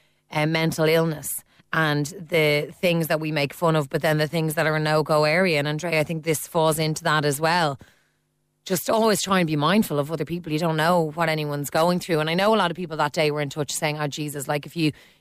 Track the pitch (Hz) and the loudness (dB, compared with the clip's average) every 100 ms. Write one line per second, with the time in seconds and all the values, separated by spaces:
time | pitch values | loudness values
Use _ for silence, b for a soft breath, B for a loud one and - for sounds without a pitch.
0 | b b b 156 156 160 165 165 156 165 | b b b -2 0 0 0 0 2 4
1 | 165 147 135 - - b - 160 156 147 | 2 -2 -8 -10 -12 b -6 0 0 0
2 | 147 196 156 165 151 147 147 - 180 170 | -2 -8 -2 2 4 2 -2 -2 0 0
3 | 160 156 156 151 143 - 170 156 139 151 | 0 -2 -2 -2 -2 0 0 2 0 -2
4 | 156 156 151 165 160 156 156 156 151 156 | 0 0 0 0 -2 0 0 0 2 2
5 | 151 151 151 165 190 147 147 151 175 160 | 2 2 4 2 2 2 0 -4 -2 0
6 | 147 160 160 147 - 170 160 156 156 151 | 0 -2 -2 -4 -2 0 2 2 0 -2
7 | 165 151 147 143 160 175 151 135 b b | 0 2 0 0 0 2 0 -2 b b
8 | b b _ _ _ _ - 185 - 220 | b b _ _ _ _ -4 -4 0 2
9 | 220 190 190 185 165 147 151 208 - 147 | 2 2 2 2 2 2 2 2 2 0
10 | 143 165 156 175 160 151 170 160 160 180 | -2 -4 -4 -6 -4 -2 0 2 2 2
11 | 156 151 165 156 147 143 143 160 170 180 | 0 -2 -2 0 -2 -4 -2 2 2 0
12 | - 156 156 175 208 220 175 170 170 156 | 0 0 0 2 2 4 2 -2 -6 -2
13 | 147 170 151 147 143 156 139 - 156 151 | -2 0 0 0 -4 -4 -6 -4 -4 -2
14 | 151 156 147 143 135 147 143 170 156 - | -4 -6 -8 -6 -4 -4 -4 -2 -2 -2
15 | B B | B B